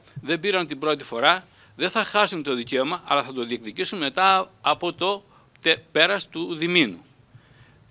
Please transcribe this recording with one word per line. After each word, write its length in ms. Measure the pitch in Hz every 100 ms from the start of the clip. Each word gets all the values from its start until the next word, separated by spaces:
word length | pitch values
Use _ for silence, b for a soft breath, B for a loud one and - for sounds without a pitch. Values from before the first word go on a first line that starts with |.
| B -
δεν 180 | 135 165
πήραν 280 | 202 185 147
την 120 | 139
πρώτη 240 | 151 147
φορά 440 | 127 117 147 185 - b b -
δεν 140 | 180
θα 140 | 226
χάσουν 400 | 190 208 190 175
το 120 | 139 123
δικαίωμα, 480 | 117 131 139 175 -
αλλά 180 | 143
θα 100 | 131
το 120 | 127 117
διεκδικήσουν 540 | 120 110 101 180 202
μετά 520 | 139 185 190 190 185 _
από 320 | 143 151 175
το 300 | - 185 196 - b b _
τε-, 160 | 160 160 -
πέρας 380 | 151 175 202 -
του 260 | 160 175 160
διμήνου. 500 | 170 175 113 85 - _ _ b b b b b _